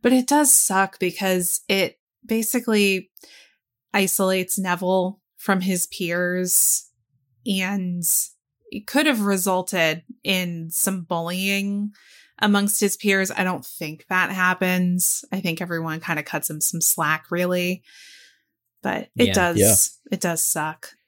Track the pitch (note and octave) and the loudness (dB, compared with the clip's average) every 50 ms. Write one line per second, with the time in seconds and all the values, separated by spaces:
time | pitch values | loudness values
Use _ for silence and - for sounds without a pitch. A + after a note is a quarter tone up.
0 | - A#3+ B3+ B3+ B3+ - C#4+ D4 D4+ B3+ - - - - G3 F#3+ G3 F#3+ - - | 4 4 4 4 4 4 4 4 6 6 4 4 4 2 2 2 2 0 0 -4
1 | F#3+ F3+ E3+ - G3 F#3+ F#3 F3+ F3 E3+ - - - - G3+ G3 F#3 - - _ | -4 -4 -2 -2 0 0 0 0 0 -2 -4 -6 -2 0 0 2 2 0 -2 _
2 | _ _ _ _ _ - A3 A3+ A3+ - - B3 A#3+ - A3 G#3 G3+ G3 F#3+ F#3 | _ _ _ _ _ -2 -2 -2 0 0 -2 -2 0 2 2 4 4 4 2 0
3 | F3+ _ _ _ - - - - - _ _ _ _ _ _ _ _ _ - G3+ | -4 _ _ _ -20 -20 -20 -20 -20 _ _ _ _ _ _ _ _ _ 0 0
4 | G3 F#3 - - F#3+ F#3 F#3+ F#3+ F3+ F3+ - - F#3+ F#3 F3+ F#3 F#3+ F3+ F#3+ F#3+ | 0 2 2 0 2 2 2 0 -2 -2 -4 -4 -2 -2 -2 -2 0 0 2 2
5 | F3+ F#3 G3+ _ _ _ _ _ - - G3 F#3 F3+ F#3+ F#3+ F3 - - - - | 0 -2 -6 _ _ _ _ _ -2 -2 0 0 2 0 0 0 -2 -6 -6 -6
6 | F3+ E3 E3+ F3 F3+ F3 F3+ F3+ F#3 F3+ - - - - - - - _ _ _ | -6 -4 -2 -2 0 0 0 -2 -2 0 2 2 2 2 2 0 -4 _ _ _
7 | _ _ _ _ _ _ _ _ _ - G3 F#3+ F#3+ F#3 G3+ G3+ F#3 F3+ F3 F3 | _ _ _ _ _ _ _ _ _ -4 -2 -2 0 -2 -2 -2 -2 -2 -4 -4
8 | E3+ - - - - - _ _ _ _ _ _ _ - - G#3+ - - - C#4 | -2 0 0 0 -2 -4 _ _ _ _ _ _ _ -12 -12 -12 -12 -2 0 2
9 | D4+ D#4 C4+ A3 G#3 G3+ G3 F#3+ F3+ G3 F#3 F#3 F3+ - - F#3 E3 D#3+ D#3 E3+ | 2 2 2 2 2 0 0 0 0 0 0 0 -2 -2 0 0 2 0 0 -2
10 | - _ - _ _ - F#3+ F#3 F3+ F3 E3+ E3 E3 E3 - - - G3 F#3+ F#3 | -8 _ -20 _ _ -2 -2 0 -2 -4 -6 -8 -8 -6 -4 -2 -2 0 -2 -4
11 | E3+ _ F3+ E3 E3 E3+ F3+ F#3 F#3+ G3 G3 G3 G3 G3+ G3+ G3+ G#3 G#3 G#3 _ | -4 _ -4 -4 -4 -4 -4 -4 -2 -2 0 -2 -2 -2 -4 -4 -4 -6 -8 _
12 | _ - - - - _ _ - G#3+ G#3 G3+ G3+ G3+ G3+ - - G#3+ G3 - - | _ -20 -20 -20 -20 _ _ -2 2 4 4 4 2 0 0 0 0 0 0 0
13 | - G#3 G3 F#3+ F#3+ F#3+ - - G3 F#3 F3+ - - - - - E3+ D3+ D#3 D#3+ | 0 0 2 2 0 -2 -2 -2 -2 -2 -2 -4 -8 -14 -10 -10 -8 -8 -10 -12
14 | - _ F#3 F#3 F3+ - - F#3+ F#3 F3+ F#3 F3+ F#3 F3+ F#3 F#3 F#3 F3+ F3+ F3+ | -10 _ -2 0 0 0 0 0 2 2 2 2 0 0 2 2 2 2 2 0
15 | - - - - - - - F#3+ F#3 F3 E3 E3 F#3 F3 E3+ E3 E3 E3 D#3 D#3+ | 0 0 -2 -4 -6 -6 -8 -4 -4 -4 -4 -4 -6 -6 -6 -6 -6 -6 -8 -8
16 | - - E3 D3+ D3 - - D#3 - - D#3+ D3+ - - - E3+ D#3+ - - - | -6 -6 -6 -6 -6 -6 -6 -6 -6 -6 -6 -2 -4 -2 -2 0 0 0 0 0
17 | D#3+ D3 D#3 D#3 - - - F3 F3+ F3+ F3+ F3+ F3 F3+ F3+ F3 _ - - - | 0 0 0 -2 -2 -4 -2 0 0 0 0 0 0 -2 -2 -4 _ -20 -20 -20
18 | - - - - - - _ _ _ _ _ _ _ _ _ _ - - F#3+ - | -20 -20 -20 -20 -20 -20 _ _ _ _ _ _ _ _ _ _ -6 -6 -4 -6
19 | - _ _ - A#3+ - - G3 F3+ E3+ E3+ - - - A2+ - - - - _ | -6 _ _ 2 2 4 4 2 2 2 4 4 6 6 6 4 2 0 -4 _
20 | _ - - F#3 - F3 E3+ D#3 - - - E3 D3+ D#3 D#3+ _ - - - _ | _ -6 -6 -2 -2 -2 -2 0 -2 -2 -2 -2 -4 -6 -8 _ -18 -20 -20 _
21 | _ | _